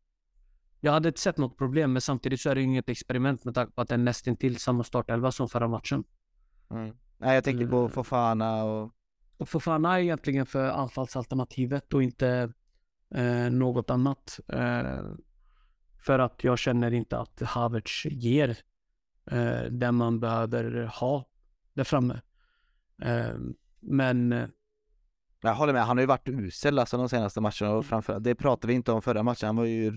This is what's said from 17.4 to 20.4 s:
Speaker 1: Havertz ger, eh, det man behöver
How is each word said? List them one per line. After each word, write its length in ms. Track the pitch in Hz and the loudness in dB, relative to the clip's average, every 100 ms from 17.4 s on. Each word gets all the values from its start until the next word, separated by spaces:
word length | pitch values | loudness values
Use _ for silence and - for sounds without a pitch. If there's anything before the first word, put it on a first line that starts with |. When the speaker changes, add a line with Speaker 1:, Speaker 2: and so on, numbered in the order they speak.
Speaker 1:
Havertz 640 | 117 123 117 117 - - 151 | -4 -2 -2 -2 -6 -6 -6
ger, 520 | 139 117 135 135 113 _ _ _ _ _ _ - | -2 2 2 2 -2 _ _ _ _ _ _ -6
eh, 300 | 123 120 120 120 | -2 0 -2 -4
det 200 | 120 123 | -2 0
man 280 | 120 117 117 | 2 2 0
behöver 680 | 117 117 | 0 -2